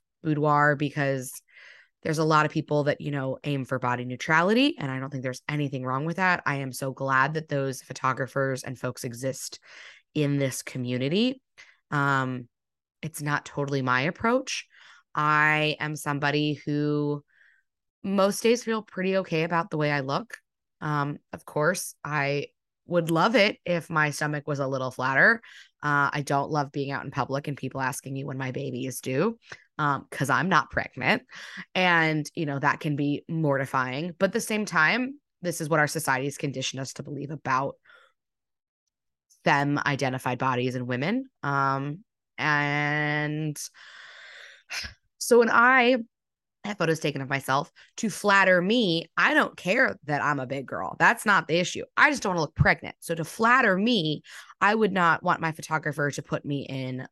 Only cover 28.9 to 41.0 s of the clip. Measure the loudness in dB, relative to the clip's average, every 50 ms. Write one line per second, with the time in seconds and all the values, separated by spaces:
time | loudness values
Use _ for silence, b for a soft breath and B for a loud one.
28.9 | -8 -8 -6 -4 -2 0 0 0 -2 -6 B B B B B B _ -2 0 0
29.9 | 0 -2 -4 _ -6 -4 0 2 2 2 2 4 2 2 2 2 -4 -4 -4 -4
30.9 | -8 -4 0 0 0 0 -2 B B B B B B B -18 B _ 0 2 4
31.9 | 4 4 4 2 2 0 -2 -4 -6 -6 -4 -4 -4 0 0 0 0 0 -2 -2
32.9 | -2 0 0 0 -2 -2 -4 -6 -4 0 0 2 0 0 -2 -2 -2 -2 -2 -2
33.9 | -4 -6 -8 -8 -2 -2 -2 0 0 -4 -4 -2 -4 -4 -4 0 2 2 4 4
34.9 | 4 2 -2 -4 -8 -14 _ _ _ _ -6 -6 -4 -4 -2 0 2 2 2 2
35.9 | 0 -4 -2 0 0 0 -2 -4 -6 -4 -6 -6 -6 -6 -8 -6 -6 -8 -10 -10
36.9 | -10 -12 -12 -10 -10 -10 -10 -10 -12 -8 -4 0 0 0 0 -2 -6 -10 b b
37.9 | b b b b b _ _ _ _ _ _ _ _ _ _ _ _ _ _ _
38.9 | _ _ _ _ _ _ _ _ _ _ _ 2 2 4 2 2 0 0 0 0
39.9 | 0 0 -2 -2 -4 -4 -4 -4 -4 0 0 0 0 0 -2 -2 -2 -4 -4 -4
40.9 | -4 -2